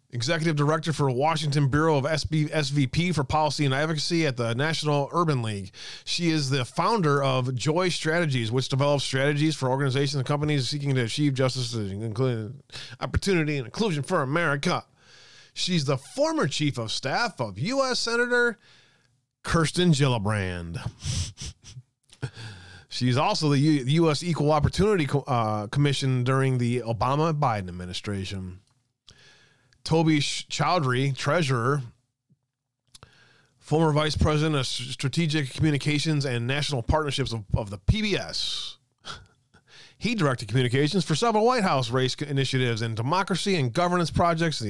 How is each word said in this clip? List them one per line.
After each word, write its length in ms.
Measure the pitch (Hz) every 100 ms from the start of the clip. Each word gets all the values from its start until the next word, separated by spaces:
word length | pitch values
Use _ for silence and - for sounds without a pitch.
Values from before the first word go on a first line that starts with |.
| _
Executive 460 | 120 123 170 165 151
Director 360 | 147 160 165
for 160 | 143 143
Washington 600 | 123 151 160 147 147 139
Bureau 280 | 147 160 147
of 80 |
S 200 | 139 151
B, 240 | - 156 147
S 180 | 156 139
V 180 | 143 127
P 240 | - 175
for 100 | 175
Policy 420 | 139 156 151 139
and 80 | 143
Advocacy 540 | 135 156 156 - 170 156
at 100 | 120
the 160 | 117
National 560 | 117 156 156 151 143 139
Urban 300 | 165 170 135
League. 280 | 113 101 95 - - -
She 260 | - - 170
is 200 | 160 135
the 140 | 139
founder 580 | 120 - 180 226 156 143
of 320 | 135 131 127
Joy 340 | 127 143 156 185
Strategies, 600 | - 156 165 165 131 110
which 180 | 127 127
develops 360 | 131 143 143
strategies 500 | - 135 139 147 156
for 160 | 147 131
organizations 460 | 131 143 127 143 143
and 100 | 123
companies 420 | 147 151 147 120
seeking 240 | 147 139 131
to 80 |
achieve 300 | 113 - 147
justice, 380 | 131 131 131 120
including 880 | 120 101 98 113 107 131 113 107 - - - - -
opportunity 580 | 147 113 196 180 151 143
and 80 | 117
inclusion 360 | - 220 151
for 200 | 135 180
America. 640 | 131 156 170 143 180 135 - _ _ - - - -
She's 300 | - - 175
the 120 | 139 135
former 520 | - - 311 311 170
Chief 280 | - 147 120
of 140 | 110
Staff 500 | - 131 180 233 -
of 200 | 113 95
U 240 | 165 269
S 160 | 262 240
Senator 580 | 233 233 240 247 240 - _ - _ _ _ _ _ _
Kirsten 480 | - 170 156 - 180
Gillibrand. 880 | 139 139 120 98 107 92 90 85 85 - - - - - - - - - 127 - _ _ -
<laughs> 120 | 131 - 113 98 - - -
She's 280 | - 123 127
also 340 | 175 196 156
the 80 | 139
U-, 260 | 151 147 127
U 240 | 160 165
S 140 | 139
Equal 260 | 175 151 147
Opportunity 560 | 156 143 - 202 202 139
Co-, 180 | 143 135
uh, 400 | 123 110 107 104
Commission 560 | 143 143 135 135 127
during 340 | 123 135 135 127
the 220 | 120 123
Obama-Biden 880 | 113 110 123 143 165 151 139 107 92
administration. 880 | 90 90 90 - 101 95 98 92 90 _ _ _ _ _ - - - _ _ _ _
Toby 360 | - 160 160 151
Sh-, 260 | 139 - -
Chowdhury, 680 | - 147 180 135 123 139 131
treasurer, 640 | - 165 143 127 120 143 120 - _ _ _ _ _ _ _ _ _ - - _ _ _ _ _
former 340 | - 151 160
vice 240 | 147 151 -
president 400 | 160 151 160 147
of 40 |
S-, 80 | 123
strategic 800 | - 127 127 135 156 165 156 135
communications 760 | - 156 147 156 147 160 151
and 220 | 139 120 120
national 360 | 143 143 139
partnerships 500 | - 156 147 131 120
of, 120 | 113 104
of 160 | - 104
the 80 | 101
P 240 | - 208
B 140 | 214 160
S. 600 | 82 - - - - - _ _
<laughs> 140 | - - - _ _ _ _ - - -
He 180 | 202
directed 340 | 233 147 123 101
communications 560 | 127 123 135 147 185
for 100 | -
several 320 | 151 233 214 226
White 160 | 254
House 280 | 190 143 113
race 260 | 127 127 -
c-, 80 | 147
initiatives 560 | 139 131 131 123 110
and 140 | 117 110
democracy 600 | 120 180 196 190 202 180
and 160 | 127
governance 380 | 135 175 180 165
projects 540 | - 175 165 165 147 110